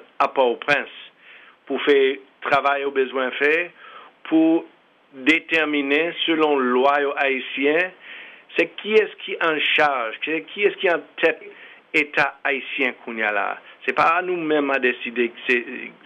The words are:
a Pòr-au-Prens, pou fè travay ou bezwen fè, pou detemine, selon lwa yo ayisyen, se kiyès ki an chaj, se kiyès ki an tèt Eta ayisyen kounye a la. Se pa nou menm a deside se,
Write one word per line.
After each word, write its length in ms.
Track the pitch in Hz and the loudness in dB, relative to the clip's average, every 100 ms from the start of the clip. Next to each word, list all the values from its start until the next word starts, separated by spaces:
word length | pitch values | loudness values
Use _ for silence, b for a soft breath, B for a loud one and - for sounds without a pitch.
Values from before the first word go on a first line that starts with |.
| - | -8
a 140 | - 135 | -2 0
Pòr-au-Prens, 640 | 143 127 113 - 139 113 - - _ B B B B | 2 2 0 0 -2 -2 -14 -20 _ B B B B
pou 200 | - 135 | -8 -2
fè 160 | - 139 135 139 - - | 4 4 4 0 -10 -10
travay 460 | 127 139 139 139 139 | 0 2 2 0 -2
ou 80 | |
bezwen 380 | 135 127 127 127 | -2 -2 -2 -4
fè, 200 | - 143 165 175 - B B B B | 0 0 0 -2 -10 B B B B
pou 420 | - 160 160 165 - _ _ _ _ | 0 2 4 2 -2 _ _ _ _
detemine, 1000 | 135 131 160 160 165 151 147 139 147 170 - | -6 0 0 2 -2 0 0 0 0 0 -4
selon 420 | - 160 156 139 | -2 2 2 2
lwa 380 | 127 123 139 143 | 2 2 2 2
yo 180 | 139 143 | 0 -2
ayisyen, 760 | 139 131 127 - 139 160 185 - B B B B B | -2 -2 -6 -2 0 0 -2 -8 B B B B B
se 180 | - 170 | -2 -2
kiyès 420 | - 202 214 202 - | -4 2 2 2 -4
ki 200 | - - | -10 -2
an 200 | 170 151 | 0 0
chaj, 540 | - - 151 135 113 104 | 0 2 2 2 -4 -6
se 220 | 147 160 | -6 -6
kiyès 360 | 160 202 202 196 | -6 -2 -2 0
ki 120 | 190 | 0
an 140 | 160 - | 0 -4
tèt 280 | - 160 156 - B B B B | 0 0 0 -8 B B B B
Eta 400 | 160 147 - 139 - | -2 0 0 -2 -2
ayisyen 560 | 143 135 - - 127 | -4 -4 -4 -2 -2
kounye 320 | 120 - 113 107 | -4 -10 -4 -2
a 60 | |
la. 140 | 104 98 101 B B | 0 -2 -6 B B
Se 140 | - | -4
pa 140 | - 165 170 | 2 2 2
nou 200 | 185 180 | 0 -2
menm 320 | 156 151 139 | 0 0 2
a 60 | 135 | 0
deside 480 | 123 123 127 117 120 - | 0 -2 -4 -2 -2 -2
se, 200 | - 120 117 120 113 - | -2 -2 -2 -12 -14 -18